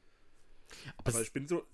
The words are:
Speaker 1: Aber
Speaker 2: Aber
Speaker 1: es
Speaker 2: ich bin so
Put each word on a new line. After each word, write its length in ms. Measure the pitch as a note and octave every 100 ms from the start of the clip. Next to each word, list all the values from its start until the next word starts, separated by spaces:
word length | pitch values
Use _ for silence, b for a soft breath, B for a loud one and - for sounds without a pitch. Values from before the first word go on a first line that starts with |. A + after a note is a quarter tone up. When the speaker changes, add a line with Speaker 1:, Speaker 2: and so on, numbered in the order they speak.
| b b b b - - B B B -
Speaker 1:
Aber 120 | A2
Speaker 2:
Aber 120 | A#2
Speaker 1:
es 60 | A2
Speaker 2:
ich 60 |
bin 140 | C#3 C#3+
so 200 | F3 -